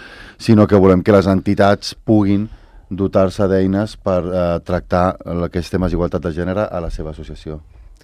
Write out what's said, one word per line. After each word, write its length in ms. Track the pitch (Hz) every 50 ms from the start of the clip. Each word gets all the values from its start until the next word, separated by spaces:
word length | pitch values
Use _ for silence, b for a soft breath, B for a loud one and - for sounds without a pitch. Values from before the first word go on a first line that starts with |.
| B B B B B B B -
sinó 300 | - - 113 107 104 104
que 80 | 107
volem 260 | 101 92 95 92 90 85
que 80 | -
les 160 | 104 98 90
entitats 680 | 95 95 92 82 104 101 - 101 98 101 - - - -
puguin 520 | - - - 113 107 101 98 101 101 107 110 b b b b b b b -
dotar-se 580 | 95 90 98 92 - 98 95 92 - - 104 92
d'eines 480 | 95 95 95 98 98 98 107 107 -
per, 260 | - - 101 92 90 82
eh, 380 | 87 90 92 87 87 85 85 -
tractar 540 | - 90 87 - - - 90 90 92 - - - - 85 87 85 82
aquests 220 | - 92 82 -
temes 200 | - 92 92 87
d'igualtat 320 | 82 85 87 80 - 90 73
de 80 | 87
gènere 380 | 78 82 87 90 92 87 104 90
a 100 | 85 87
la 100 | 85 82
seva 200 | - - 80 78
associació. 500 | 78 80 78 78 78 - - 80 78 76 - B B B B B B B